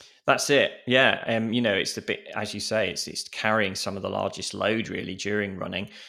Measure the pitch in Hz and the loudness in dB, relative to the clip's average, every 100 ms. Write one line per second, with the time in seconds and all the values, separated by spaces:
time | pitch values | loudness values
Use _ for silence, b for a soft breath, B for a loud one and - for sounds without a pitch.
0 | B B - 131 - 143 95 - - 127 | B B 2 2 4 4 4 0 2 6
1 | 127 - - 113 113 120 117 95 - - | 6 4 0 0 2 2 2 2 0 -4
2 | - - - - 104 104 - 110 95 - | -4 -6 -6 -8 -6 -6 -2 0 0 -2
3 | - - - - 110 110 98 95 101 98 | -6 -8 -10 -4 0 2 0 -2 -6 -6
4 | 98 98 95 - - 101 98 113 107 95 | -4 -2 -4 -4 -8 -2 0 0 -2 -6
5 | 92 95 98 104 101 95 - 92 104 B | -8 -8 -4 -2 -2 -6 -6 -6 -8 B